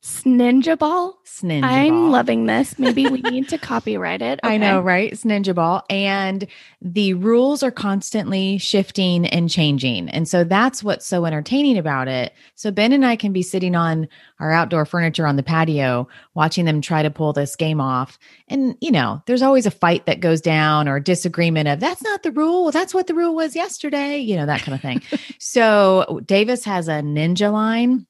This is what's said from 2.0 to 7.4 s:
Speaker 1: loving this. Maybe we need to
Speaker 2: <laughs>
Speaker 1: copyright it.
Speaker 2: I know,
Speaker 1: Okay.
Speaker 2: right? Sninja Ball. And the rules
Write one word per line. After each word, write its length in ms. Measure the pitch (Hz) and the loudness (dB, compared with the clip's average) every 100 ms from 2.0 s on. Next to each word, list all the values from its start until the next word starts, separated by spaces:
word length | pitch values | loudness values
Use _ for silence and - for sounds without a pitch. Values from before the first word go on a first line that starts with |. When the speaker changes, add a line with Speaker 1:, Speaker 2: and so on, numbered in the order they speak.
| 330 | 4
Speaker 1:
loving 360 | 254 240 226 226 | 2 2 0 2
this. 320 | 220 269 - | 0 0 0
Maybe 300 | 254 240 269 | 0 2 0
we 120 | 262 | 0
need 280 | 254 254 269 | -2 -4 -4
to 100 | 320 | -6
Speaker 2:
<laughs> 0 | |
Speaker 1:
copyright 640 | - 233 220 208 180 185 | -4 -6 -4 -6 -4 -6
it. 160 | 233 269 | -4 -4
Speaker 2:
I 120 | - 214 | -2 0
know, 220 | 208 190 | 2 2
Speaker 1:
Okay. 80 | 185 | 2
Speaker 2:
right? 260 | 180 214 | 0 0
Sninja 440 | - 226 208 196 175 | -4 -2 -2 0 0
Ball. 260 | 165 185 - | 0 0 -2
And 560 | 196 196 196 190 190 202 - - _ | -2 -2 -2 -2 -4 -8 -16 -20 _
the 340 | 180 175 202 | -6 0 0
rules 500 | 180 196 233 | 2 2 4